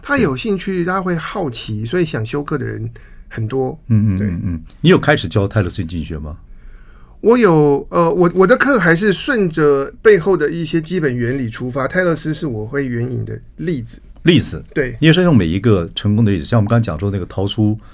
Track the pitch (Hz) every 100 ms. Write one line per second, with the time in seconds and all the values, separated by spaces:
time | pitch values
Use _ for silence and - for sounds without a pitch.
0 | - 277 190 127 226 196 196 185 175 190
1 | 185 170 - 214 160 117 - 107 113 180
2 | 160 123 110 147 147 151 113 107 113 -
3 | - - - - 110 131 131 160 - 110
4 | 107 95 104 85 98 82 78 - 156 175
5 | - 147 85 107 98 110 90 - 82 87
6 | 76 78 76 78 - - - - - -
7 | - - 196 247 214 160 147 139 - 175
8 | 170 175 175 180 190 240 262 262 175 170
9 | 208 175 - 247 185 160 147 139 139 -
10 | 220 196 180 185 147 165 160 170 156 180
11 | 151 123 117 139 117 - 127 131 135 185
12 | 180 151 156 151 156 110 107 139 135 117
13 | 123 117 110 110 - - 160 147 113 -
14 | - - 160 156 - 78 - - 127 113
15 | 156 160 175 131 85 92 117 98 85 -
16 | 104 104 113 95 73 117 101 117 110 78
17 | 101 98 87 - 98 - 107 110 -